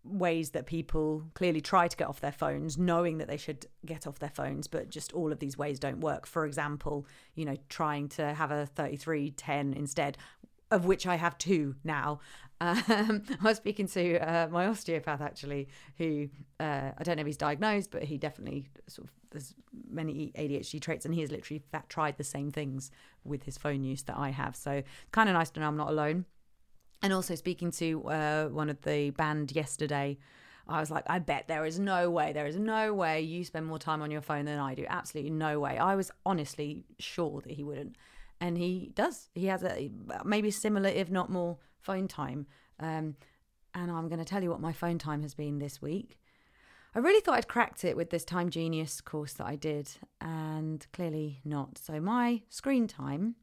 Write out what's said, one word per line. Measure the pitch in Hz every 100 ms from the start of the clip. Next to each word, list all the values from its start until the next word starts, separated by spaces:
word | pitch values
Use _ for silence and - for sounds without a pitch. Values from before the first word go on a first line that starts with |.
ways | - 196 180 165 156
that | 160 139
people | 165 156 160 156 156 160
clearly | - 180 156
try | 143 190 175
to | -
get | -
off | 139
their | 147
phones, | - 151 143 156 143
knowing | 180 170 175 160
that | -
they | 147
should | - 143 - -
get | 165 156 143
off | 139
their | 143
phones, | - 139 143 143
but | 160 -
just | 151 -
all | - 160
of | 143
these | 139 135
ways | 147 131
don't | 139 131
work. | 156 143 -
For | 170 151
example, | 143 147 147 156 147 139 - -
you | -
know, | 151 135 -
trying | - 156 147 143
to | - 147
have | 151 151
a | 147 143
thirty-three | - 143 147 - 156 143
ten | 139 - 143 139
instead, | 135 143 - 143 - - - - _ _
of | 208 175
which | 190 185
I | 170
have | 170 -
two | 170 180 143 139
now. | 156 147 147 147 - - - -
Um, | 175 214 - 214 220 214 208
<laughs> | 220
I |
was | 220 220
speaking | 202 208 190
to, | 190 175 170
uh, | 160 170 160
my | 175 190
osteopath, | 214 - 160 160 143
actually, | 147 - 143 143 139 - - -
who, | 165 147 143 143 - -
uh, | 156 139 135 -
I |
don't | 175 156
know |
if | 151
he's | 139
diagnosed, | 151 147 214 208 185
but | -
he | 147 147
definitely | 151 - - 143 135 - -
sort | - -
of, | _ -
there's | 147 135 - - - -
many | - 156 - 151
A | - 147
D | 139
H | -
D | 156
traits, | 151 156
and | 170
he | 165
has | 147
literally | 147 - 147 -
fa-, | 160 -
tried | - 151 139
the |
same | 143 143 143
things | 147 143 135 135 - - -
with | 139 143
his | 139 -
phone | 147 139
use | 135 131
that | - -
I | 139
have. | 135 139 -
So | 143 143 139 - -
kinda | - 214
nice | 175 160
to | -
know | 151
I'm | 151
not | 151
alone. | 151 151 170 180 - - - - - - -
And | 196
also | 190 185 165
speaking | 180 175 170
to, | - 165 156 -
uh, | 156 151 151 156
one | 147 151
of | 143
the | 147 147 143
band | 139 156 151 143
yesterday, | 147 143 - 151 143 139 139 - - - - -
I | 156
was | 151
like, | 151 -
"I | 175
bet | 160 147 -
there | 160
is | 160 165
no | 196 185 175
way, | 170 151
there | 147 147
is | 170
no | 220 220 220
way | 202 165 156
you | 160 175
spend | 175 160 160
more | 156
time | 165 156
on | 151
your | 151
phone | 143 147 147
than | 147
I | 139
do. | 131 -
Absolutely | 180 - 156 143
no | 156 156 151
way." | 143 123
I | 175
was | 196 185 - 190
honestly | 180 143 - 147 160 - -
sure | - - 160 147
that | 151
he | 147
wouldn't. | 147 139 143 - - - - -
And | 175 170
he | 175 185 -
does. | - 302 269 -
He | 175 190
has | 185
a, | 185 - 139 98 - -
maybe | - 208 214
similar, | 202 214 208 196
if | 185 180
not | 185 -
more, | 180 175 170 - _
phone | - 190 190
time. | - 147 135 139 - _ -
Um, | 160 156 156 143 - _ _ _ _
and | 180 175
I'm | 170 165
gonna | 156
tell | 165 196
you | 180
what | 170
my | 160
phone | 151 175 170
time | 156 147
has | 151
been | 139 147 147
this | 143 -
week. | 143 180 - - _ _ _ _ - - -
I | 233
really | 294 415
thought | 370 247
I'd | -
cracked | 254 226 -
it | 180 -
with | 170
this | 170
Time | - 175 175
Genius | 170 165 160 156 -
course | - 151 147
that | - -
I | 147
did, | 156 147 143 - - _
and | 160 160 156 156 156 156 -
clearly | - 170 156 151 135
not. | 147 147 135 -
So | - 156
my | 180 240 240 240 -
screen | - 269 262 220
time | - 139 143 214 233